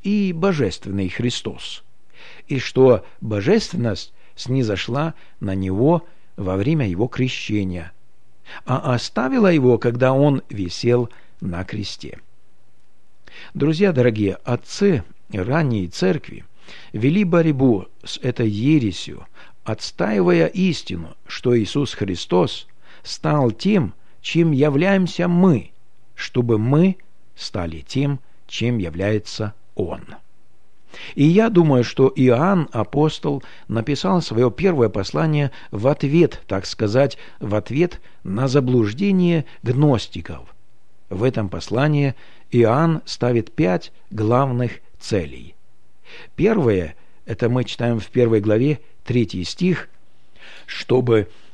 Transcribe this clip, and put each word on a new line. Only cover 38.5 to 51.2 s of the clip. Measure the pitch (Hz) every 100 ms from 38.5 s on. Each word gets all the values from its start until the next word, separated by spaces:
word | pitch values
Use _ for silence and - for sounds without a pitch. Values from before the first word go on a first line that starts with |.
| 139 127 123 104 117 202 185 175 165 - -
гностиков. | 120 123 151 113 - - - 87 - - - - - - -
В | 92
этом | 127 117 98
послании | 82 - 113 147 147 139 - - - -
Иоанн | 120 113 127 165 156
ставит | - - 120 120 104
пять | - 175 180 - - -
главных | 110 107 123 139 120 120 - - -
целей. | - 101 73 64 58 - - - - - - - -
Первое, | - 190 220 123 95 78 - - -
это | - 107 117
мы | 127
читаем | 123 - 120 113
в | -
первой | 127 117 110
главе, | 104 107 139 151 - -
третий | - 123 107 92
стих, | 85 - 175 156 - - - - - - - - -
"чтобы | - - 127 120 110